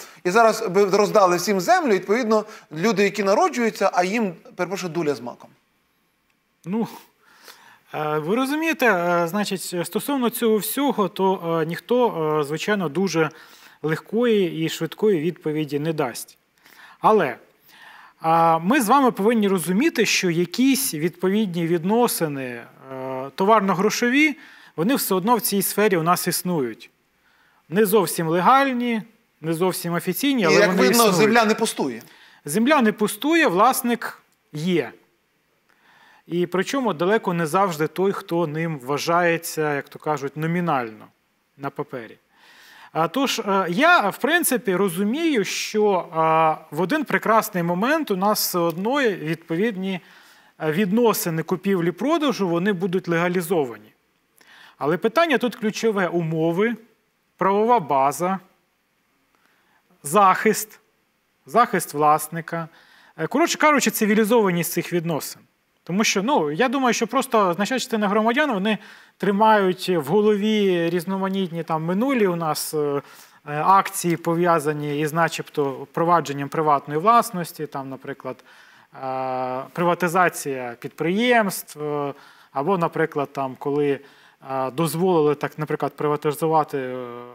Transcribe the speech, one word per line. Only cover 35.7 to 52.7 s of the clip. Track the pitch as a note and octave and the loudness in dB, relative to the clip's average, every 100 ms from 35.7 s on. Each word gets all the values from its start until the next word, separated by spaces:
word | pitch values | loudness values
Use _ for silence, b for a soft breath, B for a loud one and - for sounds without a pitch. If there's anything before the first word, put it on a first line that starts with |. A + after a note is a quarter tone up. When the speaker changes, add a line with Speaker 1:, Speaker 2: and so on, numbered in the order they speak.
| b b b b b - | b b b b b -8
Speaker 2:
І | E3+ F3 | -4 -2
причому | F3+ F#3+ C#4 B3 | -2 -2 -2 -2
далеко | D#3 F3 A3 A3 | 0 0 0 0
не | E3+ E3 | -2 0
завжди | F3 G3 D3+ D#3 | 2 0 0 -4
той, | - F#3+ | 0 -2
хто | F#3+ - E3+ E3+ | -2 -4 -2 -2
ним | D3 E3 D#3 | -2 -4 -6
вважається, | B2 C#3+ C3 F3 F3 E3 E3 - D3+ | -4 -4 0 2 2 0 -4 -4 -2
як | C#3+ - | -2 -6
то | - | -10
кажуть, | - D3+ C3+ D3+ | -6 -4 -4 -6
номінально | D#3+ E3+ F3 C#3+ A#2 G#2+ A2 _ _ _ _ _ | -4 -2 0 -2 -4 -10 -20 _ _ _ _ _
на | C#3 | -12
папері. | - D3 C3 A2 A2 _ b b b b b b | -10 -10 -12 -14 -20 _ b b b b b b
А, | D#3 E3 | -4 -2
тож, | B3+ C#4 - | 0 -2 -2
е, | G3+ G3 F3 | -2 -2 0
я, | F3 D#4 F4 G#3 | 0 4 4 2
в | - | -2
принципі, | A#3+ E4+ D#4+ B3 - F3+ | 0 0 0 -2 -2 0
розумію, | G3+ E3 G#3 C4 E4 C4+ | 0 0 -2 0 0 0
що, | F#3+ - - G#3+ G#3 F#3+ - | -2 -6 -4 0 2 2 -2
а, | D#3+ D#3+ D#3 D#3+ D#3 - | 0 2 4 2 0 -6
в | D3 | -6
один | F3+ D#4 | -2 -2
прекрасний | C#4+ F#3+ G3 A3+ G#3 F3+ | -2 -2 2 2 2 -2
момент | E3+ F3 A3+ D#4+ D4 | -2 -2 0 -2 -2
у | F#3+ | -2
нас | G3 G#3 | 0 -2
все | - F3+ | -2 0
одно | E3+ E3 G3+ C#4+ | 0 -2 -2 0
відповідні, | B3+ F3 D3+ E3 - E3 A3 F#3 F#3+ F#3 b b b b b _ | 0 -2 -4 -8 -6 -2 -2 -2 -6 -6 b b b b b _
е, | D#3 | -4
відносини | D#3 G#3 A3 A#3 G3 - D#3+ | 0 0 2 2 2 -2 -4
купівлі-продажу, | D#3 F3+ G3 G3 E3+ E3 - E4+ D4 F#3+ F#3+ | -4 -4 0 0 0 -2 -2 0 0 -2 -2
вони | E3+ F#3+ | 0 0